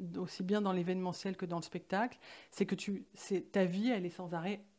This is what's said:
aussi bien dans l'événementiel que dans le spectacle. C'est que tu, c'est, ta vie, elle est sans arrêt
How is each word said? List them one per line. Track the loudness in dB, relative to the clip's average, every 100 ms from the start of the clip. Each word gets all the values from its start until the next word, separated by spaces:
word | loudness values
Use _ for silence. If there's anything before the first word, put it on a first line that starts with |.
| -6 -4
aussi | -4 -4
bien | 0 2
dans | 4
l'événementiel | 2 2 2 0 -2 -4 -4
que | -2
dans | -2
le |
spectacle. | -4 -8 -2 2 2 -2 -16 -20 -16
C'est | -2 0
que |
tu, | 0 -2 -4 -6
c'est, | -14 -2 -2 2
ta | 4 4
vie, | 4 2
elle | 2 0
est |
sans | -4 -4
arrêt | -2 -2 -4 -8